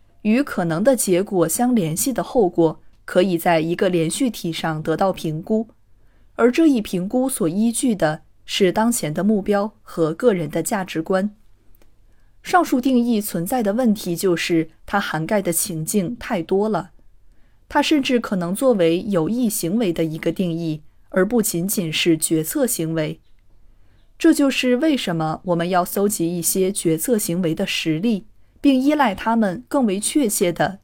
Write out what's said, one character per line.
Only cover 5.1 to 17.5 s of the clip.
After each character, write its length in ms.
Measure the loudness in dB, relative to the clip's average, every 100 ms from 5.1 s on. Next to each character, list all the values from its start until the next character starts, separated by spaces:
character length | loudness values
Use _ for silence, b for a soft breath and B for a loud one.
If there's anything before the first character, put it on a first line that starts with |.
评 280 | -2 -6 -6
估， 280 | -2 -2 -2 _ _ -20 -20 _ _ 0
而 160 | 2
这 160 | 4 4
一 140 | 2
评 260 | 0 -4 -2
估 220 | -2 -2
所 180 | 0 -2
依 240 | 0 0
据 240 | 0 -2 0
的 280 | 0 -2 -10 _ -10
是 260 | 0 2
当 200 | 2 0
前 220 | 0 -4
的 100 | -2
目 180 | 0 0
标 320 | 2 0 -2 -8
和 320 | -12 -2 -2
个 200 | 2 2
人 160 | 2 -2
的 120 | -4
价 220 | -4 -4
值 180 | -4 -6
观。 320 | -2 -2 -2 -6 -18 -20 -20 -20 -20 -20 -20 -20 -20 _
上 220 | 0 2 2
述 160 | 0
定 160 | 2 2
义 240 | 2 0
存 240 | -2 -4 -2
在 160 | -2
的 120 | 0
问 200 | 2 2
题 220 | 0 -2 -2
就 200 | 0 0
是 360 | 2 0 0 b -4
它 120 | -4
涵 280 | -2 -4 -2
盖 160 | -2
的 100 | 0
情 320 | -2 -4 -6 -2
境 320 | -2 -2 -6
太 240 | -6 -6
多 260 | 0 0 0
了， 220 | -2 -6 -14 -20 -20 -20 -20 -20